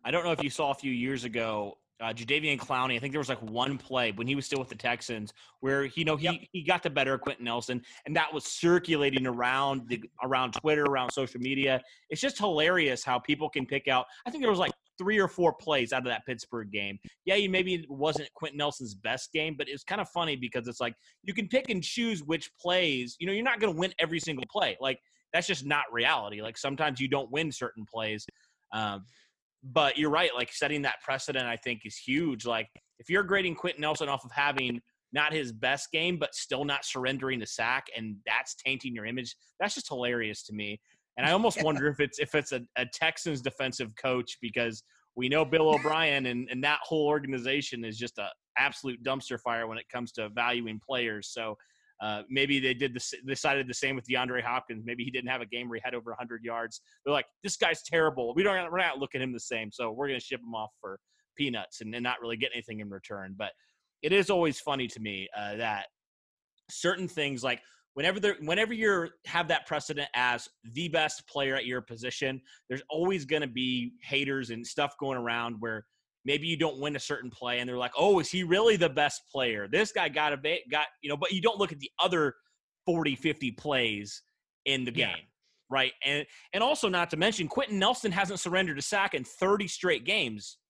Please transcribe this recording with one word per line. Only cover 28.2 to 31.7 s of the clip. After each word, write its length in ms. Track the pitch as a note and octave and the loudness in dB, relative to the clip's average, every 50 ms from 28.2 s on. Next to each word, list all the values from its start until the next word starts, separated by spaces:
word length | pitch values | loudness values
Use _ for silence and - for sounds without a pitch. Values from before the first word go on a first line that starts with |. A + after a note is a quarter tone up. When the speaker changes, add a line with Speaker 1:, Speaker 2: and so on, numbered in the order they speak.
| - - _ _ _ _ _ _ _ _ | -8 -14 _ _ _ _ _ _ _ _
Speaker 1:
Um, 320 | - A2 G#2+ G#2 G2+ G2 F#2+ A#2 _ - _ _ _ _ _ _ _ _ - | -4 -2 -2 -2 -2 -6 -10 _ _ -20 _ _ _ _ _ _ _ _ -18
but 340 | C3 A#2+ D#3 D3 C#3 A#2+ C#3+ | 0 2 4 4 4 4 2
you're 100 | D3+ D3+ | 2 4
right, 220 | D3 E3 F3+ D#3 A#2+ | 4 4 4 2 2
like, 180 | B2 B2 - | 0 -4 -4
setting 300 | - - D3+ C#3+ D3+ D3 | -2 -2 0 0 0 0
that 200 | C#3 C3 G#2 - | 0 -2 -2 -2
precedent, 420 | - - C3+ C3+ - - C#3 C3 B2+ | -2 -4 -4 -2 -2 -4 -2 -2 -2
I 120 | A#2+ A#2 | -2 -4
think, 260 | A2+ - B2 | -4 -4 -6